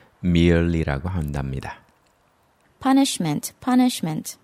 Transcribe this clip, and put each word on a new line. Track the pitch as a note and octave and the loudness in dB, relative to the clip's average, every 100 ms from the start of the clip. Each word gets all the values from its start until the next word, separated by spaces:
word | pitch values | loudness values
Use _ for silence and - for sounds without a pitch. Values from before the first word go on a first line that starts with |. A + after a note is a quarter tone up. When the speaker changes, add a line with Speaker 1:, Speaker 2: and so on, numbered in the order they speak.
| _ _ | _ _
Speaker 1:
merely라고 | F2+ E2+ E2+ E2+ E2+ E2 D2+ C#2 F2 | 0 4 4 4 2 0 -2 -4 -4
한답니다. | F2+ D2 C#2+ C2+ C2 - - _ _ _ _ _ _ _ _ _ _ | -4 -4 -6 -6 -8 -10 -16 _ _ _ _ _ _ _ _ _ _
Speaker 2:
Punishment, | C4 C4+ C#4 - E3 D3 - - | 2 4 2 0 -2 -4 -6 -8
punishment. | - B3 B3+ - E3+ D#3 - - | 0 2 2 0 -4 -6 -8 -4